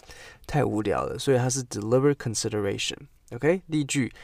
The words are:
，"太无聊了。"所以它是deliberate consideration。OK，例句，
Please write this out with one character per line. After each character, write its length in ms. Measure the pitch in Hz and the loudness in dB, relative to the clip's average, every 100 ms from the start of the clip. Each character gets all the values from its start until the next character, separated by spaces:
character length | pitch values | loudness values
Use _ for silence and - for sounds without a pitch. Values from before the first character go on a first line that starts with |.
| - - - - - | -6 -12 -20 -18 -2
，"太 180 | 147 | 0
无 180 | 117 107 | 2 0
聊 220 | 104 71 | 0 0
了。" 140 | - 143 | -2 -2
所 140 | - | 2
以 40 | 127 | 2
它 120 | 123 | 2
是 160 | 127 | -2
deliberate 500 | 123 117 107 127 143 | -4 -6 2 4 4
consideration。 840 | 139 123 107 110 107 101 101 - - 143 _ - | 2 -2 -4 -2 0 0 -2 -4 -6 -12 _ -16
OK， 320 | 117 147 185 - | -2 2 2 0
例 160 | 156 | -2
句， 300 | 139 143 113 - | 0 0 -2 -4